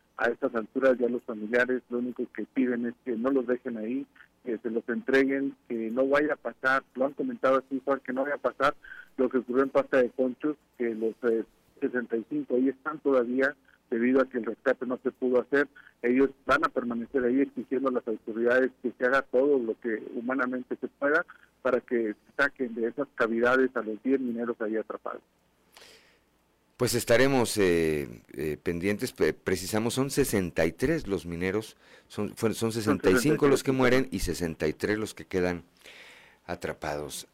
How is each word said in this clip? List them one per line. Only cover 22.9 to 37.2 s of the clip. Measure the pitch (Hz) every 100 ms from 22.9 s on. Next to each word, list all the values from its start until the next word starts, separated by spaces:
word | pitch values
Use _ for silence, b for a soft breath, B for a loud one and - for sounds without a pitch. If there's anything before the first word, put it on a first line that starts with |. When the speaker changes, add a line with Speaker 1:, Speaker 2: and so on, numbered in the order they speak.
| 127 135
Speaker 1:
cavidades | - 117 113 120 131 131 120
a |
los | 107 107
diez | 127 135
mineros | 123 117 120 117
ahí | 110 110
atrapados. | - 101 - - - _ _ _ _ B B B B B _ _ _ _ _ -
Speaker 2:
Pues | 123 117
estaremos, | - 117 135 135 110 107
eh, | 95 85 80 76 65 58 -
eh, | 60 78 71
pendientes, | - 85 95 104 127
pe-, | - 80
precisamos, | - - 92 - 107 117
son | 127 139
sesenta | 147 131 104 87 - 82
y |
tres | - 131 160 101
los | 92 85
mineros, | 85 92 101 110 - B B B
son, | - 104 -
fue-, | 113 98
son | 113
Speaker 1:
Son |
Speaker 2:
sesenta | 113 107 95 -
y | 123
cinco | 127 110 147
los | 131
que | -
Speaker 1:
sesenta | 131 127
y |
tres. | 131
Speaker 2:
mueren | 131
y | 95
sesenta | 90 80 85 78 78
y |
tres | - 92 107
los | 104
que | - 82
quedan | 95 90 87 - B B B B B B B -
atrapados | 87 80 - 78 73 71 -